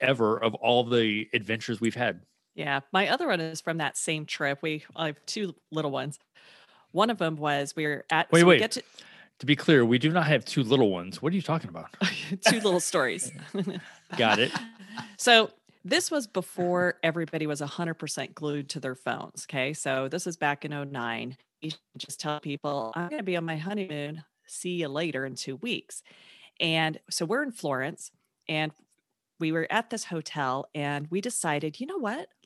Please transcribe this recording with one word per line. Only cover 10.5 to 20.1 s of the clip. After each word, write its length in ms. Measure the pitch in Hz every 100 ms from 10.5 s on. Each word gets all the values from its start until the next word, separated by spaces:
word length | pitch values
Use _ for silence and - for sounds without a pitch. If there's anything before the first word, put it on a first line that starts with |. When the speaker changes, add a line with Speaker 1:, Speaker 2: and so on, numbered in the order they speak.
| -
Speaker 1:
little 280 | 117 135 113
ones. 280 | 92 90 -
What 120 | 143
are 40 | 190
you 60 |
talking 280 | 151 160 -
about? 180 | - - - 185 -
Speaker 2:
<laughs> 280 | 151 185 -
Two 140 | 226
little 180 | 208 180
stories. 540 | - 180 127 87 - 143 -
<laughs> 640 | 202 196 180 - - - -
Speaker 1:
Got 220 | 113 104
it. 140 | 123 - - - - 226 - -
Speaker 2:
So 340 | - 233 220 - _ _
this 240 | 180 302 -
was 200 | 302 220
before 720 | 196 170 - 180 180 180 -
everybody 460 | 165 160 160 160 151
was 120 | 147
a 40 | 143
hundred 280 | - 170
percent 380 | 165 151 - 131
glued 340 | - 151 147 139
to 100 | 156
their 140 | 135
phones. 500 | 127 - 117 - - -
Okay. 220 | 147 131
So 340 | 156 143 135
this 220 | 135